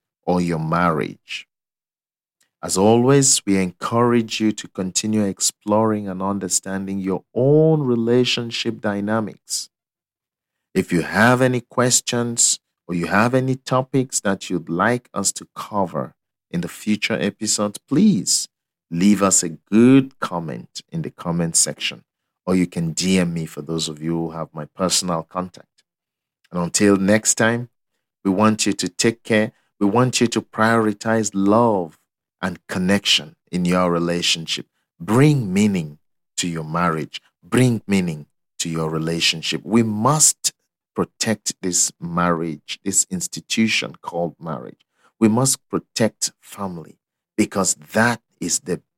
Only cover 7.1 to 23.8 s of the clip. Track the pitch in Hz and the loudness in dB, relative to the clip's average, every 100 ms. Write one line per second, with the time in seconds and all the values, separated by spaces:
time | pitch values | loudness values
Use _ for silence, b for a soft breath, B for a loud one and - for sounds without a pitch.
7.1 | 90 - 117 135 151 156 156 131 120 113 | -4 -4 0 4 4 4 2 0 0 2
8.1 | 123 123 - 117 113 117 110 107 101 101 | 2 2 -2 -6 -6 -6 -6 -4 -4 -2
9.1 | 113 104 62 - - - _ _ _ _ | -2 -4 -10 -10 -10 -10 _ _ _ _
10.1 | _ _ _ _ _ _ 95 90 85 78 | _ _ _ _ _ _ -4 0 0 0
11.1 | 90 117 123 131 123 - - 123 - - | 2 4 4 2 0 -4 -2 0 0 -2
12.1 | 120 120 117 - - _ _ - 87 82 | -4 -2 0 0 -2 _ _ -8 -4 0
13.1 | 98 120 131 131 131 - 131 131 135 127 | 2 2 2 0 -4 -2 -2 0 -2 -2
14.1 | - 101 95 - 90 82 85 107 123 - | -4 -4 -4 -4 -6 -4 0 0 0 -4
15.1 | 104 98 - - - - 104 90 73 62 | -6 -4 -6 -10 -14 -8 -4 -4 -6 -8
16.1 | - _ _ _ 87 85 - - 107 - | -12 _ _ _ -8 -8 -8 -4 -2 -2
17.1 | 110 101 - 107 - 104 - - 143 214 | -2 -4 -4 -4 -2 -4 -6 -4 2 4
18.1 | 117 - - - _ _ _ - 85 101 | 4 0 -4 -4 _ _ _ -8 2 4
19.1 | 95 98 - 87 80 - 107 123 135 131 | 4 4 2 -2 -8 0 6 8 6 4
20.1 | - - 87 80 60 - - - 82 76 | -4 -6 -6 -8 -10 -14 -18 -10 -8 -8
21.1 | - 87 85 82 - - - - - _ | -8 -4 -2 0 0 -2 -4 -8 -10 _
22.1 | _ _ _ 90 92 87 87 82 76 92 | _ _ _ -2 0 0 -2 -6 -2 0
23.1 | 95 87 82 80 76 73 82 | 2 0 -2 -8 -10 -8 -6